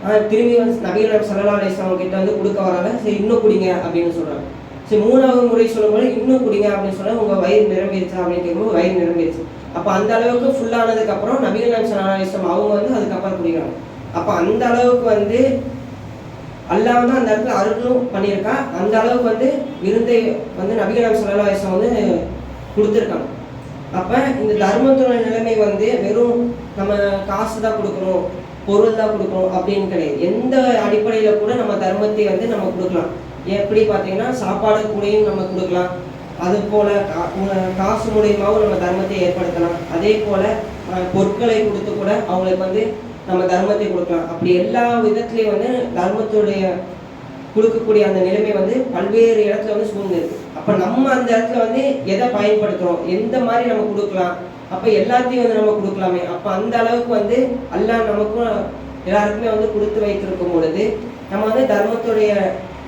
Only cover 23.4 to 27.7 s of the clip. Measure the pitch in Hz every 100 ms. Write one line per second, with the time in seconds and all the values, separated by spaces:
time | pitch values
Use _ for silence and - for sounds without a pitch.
23.4 | - - - - - 190 185 247 277 254
24.4 | 214 208 196 226 262 269 254 240 220 226
25.4 | 233 220 208 190 226 - 202 220 240 240
26.4 | 240 240 - 202 202 208 202 196 202 196
27.4 | 220 220 214